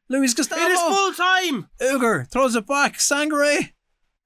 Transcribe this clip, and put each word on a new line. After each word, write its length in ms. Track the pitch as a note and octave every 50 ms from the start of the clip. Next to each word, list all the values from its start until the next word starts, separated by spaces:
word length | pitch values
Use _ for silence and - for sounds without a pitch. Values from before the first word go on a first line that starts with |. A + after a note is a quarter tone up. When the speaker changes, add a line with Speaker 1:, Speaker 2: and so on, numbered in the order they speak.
| _ -
Speaker 1:
Luis 260 | B3+ C#4 C4+ B3+ A#3+
Gustavo. 280 | D#4 C#4 - E4 E4
Speaker 2:
It 80 | E4+ F4+
is 100 | F4+ F4+
full 320 | E4+ D#4 G4 G4 G4 F#4 -
time. 540 | E4+ F4+ F#4 F#4 F#4 F#4 E4 C4+ G3 - - - -
Speaker 1:
Ugar 500 | A#3 C4 C#4 B3 B3 A3+ G3+ C#3 B2+ -
throws 240 | - B3+ C4+ B3+ A3+
it 100 | A#3 G3+
back. 320 | - C#4 C#4+ C#4 A3 - -
Sangare. 720 | - - D4 C#4+ D4+ D4+ D4+ C#4+ C#4+ D4 C#4+ F4 - - - _ _ _ _ _ _ _ _ _ _